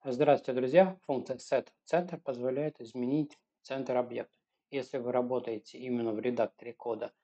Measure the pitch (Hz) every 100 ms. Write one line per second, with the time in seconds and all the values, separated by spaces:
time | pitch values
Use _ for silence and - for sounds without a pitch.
0 | 139 123 147 135 - 127 127 160 190 185
1 | - 131 - 123 - 131 - _ - 165
2 | 180 160 - 123 123 131 151 - 117 127
3 | 123 147 147 - _ _ - 135 123 123
4 | 120 117 110 _ _ _ _ 139 131 135
5 | 120 123 123 127 120 110 - 123 127 120
6 | 117 107 120 120 107 _ 120 113 120 110
7 | 117 _